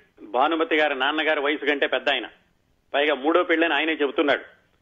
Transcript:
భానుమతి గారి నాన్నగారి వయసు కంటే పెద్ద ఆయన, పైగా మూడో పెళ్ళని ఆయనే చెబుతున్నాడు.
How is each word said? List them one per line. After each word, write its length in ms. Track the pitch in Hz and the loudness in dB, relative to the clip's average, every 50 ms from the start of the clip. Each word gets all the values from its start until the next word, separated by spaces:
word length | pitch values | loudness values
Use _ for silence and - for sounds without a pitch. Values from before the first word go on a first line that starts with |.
| _ _ _ - | _ _ _ -20
భానుమతి 540 | - 104 110 123 139 156 165 160 160 - 165 | -12 -4 0 0 2 2 2 0 -2 0 0
గారి 200 | 151 151 147 143 | 2 2 0 0
నాన్నగారి 440 | 131 131 143 151 156 156 151 156 151 | 0 -2 -2 -2 0 0 0 0 0
వయసు 260 | 139 147 151 135 143 | 0 -2 -2 -2 -2
కంటే 220 | 135 147 143 156 | -2 -2 0 0
పెద్ద 220 | 147 139 127 - 147 | -2 -2 -2 -2 -2
ఆయన, 180 | 139 123 107 95 - _ _ _ _ _ _ _ _ _ _ _ - | -2 -2 -4 -8 -14 _ _ _ _ _ _ _ _ _ _ _ -2
పైగా 220 | 139 147 151 147 | 0 0 0 0
మూడో 280 | 127 131 156 170 180 175 | 0 0 2 2 2 2
పెళ్ళని 300 | 175 170 160 165 165 147 | 2 2 2 2 2 0
ఆయనే 200 | 139 156 160 160 | 0 0 -2 -2
చెబుతున్నాడు. 480 | 143 147 135 127 - 160 143 127 - - - - _ _ _ _ _ | -2 -2 -2 0 0 2 2 2 0 -2 -8 -20 _ _ _ _ _